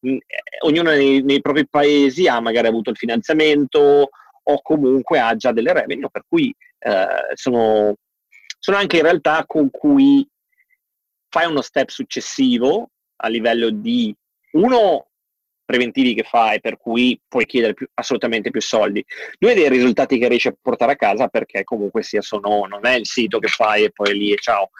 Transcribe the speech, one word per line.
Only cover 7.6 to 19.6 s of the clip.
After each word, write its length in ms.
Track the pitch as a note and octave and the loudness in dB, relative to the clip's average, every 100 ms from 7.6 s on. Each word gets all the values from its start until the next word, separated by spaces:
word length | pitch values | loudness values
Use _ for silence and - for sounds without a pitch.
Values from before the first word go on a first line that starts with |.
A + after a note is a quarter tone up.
| A2 G#2+ G#2 G#2 _ _ _ _ _ - | 2 2 2 -2 _ _ _ _ _ -10
sono 200 | - G3+ | -2 -2
anche 240 | G3+ E3+ | 0 2
realtà 420 | D#3 F3 D#3+ D#3 - | 2 2 0 -2 -2
con 240 | D#3+ C#3 | 0 -2
cui 580 | - D3 C#3 C#3 C#3 C3+ _ _ _ _ _ _ _ _ _ _ | 0 2 4 6 6 2 _ _ _ _ _ _ _ _ _ _
fai 180 | E3 E3+ | -2 0
uno 160 | D3 | -2
step 280 | B2 - A2+ | -2 -4 -4
successivo 1000 | - C3 - - - C3 A#3+ B2+ F#3+ A#3 _ _ _ | -6 -10 -8 -10 -2 0 2 0 0 -4 _ _ _
a 100 | A2+ | -6
livello 420 | A#2 A2+ A#2 A#2 | -2 -2 0 -2
di, 460 | G#2+ A2+ B2 A2+ G#2 _ _ _ | -4 -4 -2 -2 -6 _ _ _
uno, 560 | D3+ A3 B3 G#3 D3+ - _ _ _ _ _ - | 0 2 2 2 0 -6 _ _ _ _ _ -6
preventivi 480 | B2 B2 G#2+ B2+ | -2 -2 0 0
che 100 | A2 | 0
fai, 380 | A#2 A#2+ A2 G#2+ | -2 0 2 0
per 160 | A#2 G#2+ | -4 -8
cui 420 | - A2+ B2 A#2+ _ | -6 0 0 -2 _
puoi 180 | B2+ A2 | -4 -2
chiedere 280 | C3 A#2 | 0 -2
più, 120 | - C3+ - | -2 -10 -10
assolutamente 540 | A#2+ A#2+ A#2+ A2+ G#2+ | -4 -4 -2 -4 -4
più 120 | G#2+ | -6
soldi, 420 | - A2+ G2+ G2+ - - - - | -2 0 0 -2 -8 -16 -18 0
due, 160 | G#3 | 2
dei 140 | A3+ | 4